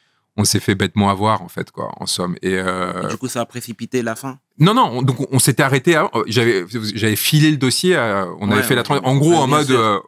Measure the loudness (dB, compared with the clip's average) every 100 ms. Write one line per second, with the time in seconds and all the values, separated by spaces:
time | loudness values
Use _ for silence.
0 | _ _ _ -2 0 0 0 0 0 2
1 | 2 2 0 -2 -4 -10 -10 -10 -10 -10
2 | -8 -4 -4 -4 -2 -2 -2 -4 -4 -4
3 | -6 -6 -8 -6 -6 -8 -14 -12 -6 -4
4 | -4 -6 -10 -14 _ 2 2 4 0 0
5 | -2 -2 0 0 2 2 2 2 2 2
6 | 2 -2 -2 0 2 0 -2 -8 -8 -4
7 | -2 0 2 4 4 2 0 0 0 0
8 | 0 -2 -4 -6 0 0 2 0 0 -2
9 | 0 2 4 4 4 2 4 2 4 0